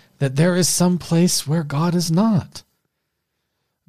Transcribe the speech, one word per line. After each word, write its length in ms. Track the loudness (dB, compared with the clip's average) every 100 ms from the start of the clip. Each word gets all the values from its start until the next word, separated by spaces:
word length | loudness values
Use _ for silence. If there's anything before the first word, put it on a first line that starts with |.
| _ -6
that 160 | -2 0
there 200 | 2 2
is 140 | 0
some 300 | 2 0 0
place 480 | 0 2 2 0 -2
where 160 | -4
God 320 | -2 -2 0 0
is 160 | 0
not. 520 | 0 2 0 -2 -10 -20 _ _ _ _ _ _ _ _ _ _ _